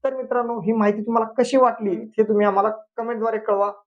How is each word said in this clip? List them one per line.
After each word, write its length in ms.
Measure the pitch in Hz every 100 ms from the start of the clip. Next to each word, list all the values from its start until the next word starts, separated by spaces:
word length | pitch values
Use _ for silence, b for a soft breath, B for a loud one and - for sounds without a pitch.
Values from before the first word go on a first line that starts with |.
तर 120 | 269 262
मित्रांनो, 460 | 240 240 233 233
ही 100 | 180
माहिती 300 | 226 208 208
तुम्हाला 320 | 220 226 220
कशी 240 | - 240 269
वाटली, 380 | 254 226 208 190 220 -
हे 60 |
तुम्ही 220 | 214 208 208
आम्हाला 240 | 196 208 214 - -
कमेंटद्वारे 400 | 226 233 226 220
कळवा. 340 | 214 202 202 202